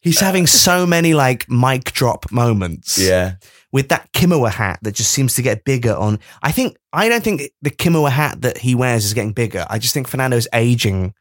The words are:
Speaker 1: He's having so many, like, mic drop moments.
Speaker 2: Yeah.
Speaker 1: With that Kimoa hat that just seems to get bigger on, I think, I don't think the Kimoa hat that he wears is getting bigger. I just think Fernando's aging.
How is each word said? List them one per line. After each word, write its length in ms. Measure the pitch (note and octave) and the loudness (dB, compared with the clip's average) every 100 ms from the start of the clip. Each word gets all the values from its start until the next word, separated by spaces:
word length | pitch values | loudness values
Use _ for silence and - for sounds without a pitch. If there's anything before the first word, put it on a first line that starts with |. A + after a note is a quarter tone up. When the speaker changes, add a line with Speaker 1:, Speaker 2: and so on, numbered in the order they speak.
Speaker 1:
He's 200 | E3+ E3 | 0 2
having 260 | G3 F#3+ F3 | 2 2 2
so 400 | - - F3+ F3+ | 4 4 2 2
many, 280 | E3+ E3+ | 2 4
like, 360 | D#3 C3 B2 - | 4 2 0 -2
mic 360 | B2 B2+ C3 - | 0 0 0 -4
drop 380 | - B2 - - | -2 -2 -2 -4
moments. 680 | A#2+ A#2+ G#2+ F#2 E2 - - | 0 0 0 -2 -8 -6 -2
Speaker 2:
Yeah. 400 | F#2+ F#2 F#2 F#2 - _ _ | 2 2 0 -6 -16 _ _
Speaker 1:
With 160 | C3 C#3 | -4 0
that 200 | E3+ - | -2 -2
Kimoa 380 | - F3+ E3+ A#2 | 0 2 4 0
hat 260 | G2 G2+ - | 0 -4 -4
that 100 | G#2+ | -8
just 160 | G2+ - | -4 -2
seems 240 | - C3+ | 0 0
to 80 | - | 0
get 220 | B2 G#2+ | -2 -2
bigger 320 | - C3+ A#2 G2+ | -2 0 0 0
on, 240 | G#2 G#2 - - | 0 -2 -6 -8
I 100 | - | -4
think, 240 | D#3+ B3+ - _ | -2 -2 -6 _
I 160 | D3+ A3 | -2 0
don't 160 | A#3 | 0
think 180 | A3+ F#3 C#3 _ | 0 -4 -6 _
the 100 | C#3+ | -6
Kimoa 400 | - E3+ E3 D3 | -2 2 2 2
hat 300 | C3+ D3 - | 2 -2 -2
that 140 | B2 - | -4 -2
he 180 | B2+ B2 | -2 0
wears 280 | B2+ A#2 | 2 0
is 100 | G#2 | 0
getting 180 | G#2 G#2+ | -2 -4
bigger. 340 | G#2+ A#2 F#2+ E2 | -4 -4 -4 -6
I 120 | G#2+ | -4
just 120 | - | -4
think 140 | - C3 | -4 -6
Fernando's 400 | C3 C3 A#2+ A2+ | -4 0 0 0
aging. 580 | A#2 A#2 A#2+ G#2 F#2+ F#2 - | 2 2 2 2 0 -4 -6